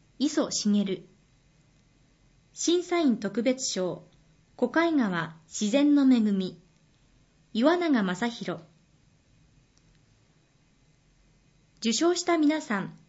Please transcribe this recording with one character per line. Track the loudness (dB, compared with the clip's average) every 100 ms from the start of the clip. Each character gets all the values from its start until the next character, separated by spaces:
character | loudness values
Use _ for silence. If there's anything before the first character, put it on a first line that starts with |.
| _ -4
磯 | -2 0 -2
茂。 | -2 0 0 0 -6 -10 _ _ _ _ _ _ _ _ _ _ _ _ _ _
審 | -6 0 0
査 | 0 0
員 | 2 0
特 | -2 -2
別 | -2 -2 -4
賞、 | -4 -6 -6 -14 _ _ _ _ -4
小 | -2
貝 | 0 0
川 | 0 0 -2 -6 -12 _
自 | -6 0
然 | 2 4
の | 4
恵 | 6 4
み、 | 4 0 -4 -10 _ _ _ _ _ _ _ _ _
岩 | 0 2 2
永 | 2 0
正 | 0 -2 -4
弘。 | -4 -8 -10 -14 _ _ _ _ _ _ _ _ _ _ _ _ _ _ _ _ _ _ _ _ _ _ _ _ _ _ _ _ _ _ _
受 | -4
賞 | 0 0
し | 0
た | 0 2
皆 | 2 0
さ | -4 -6
ん、 | -6 -12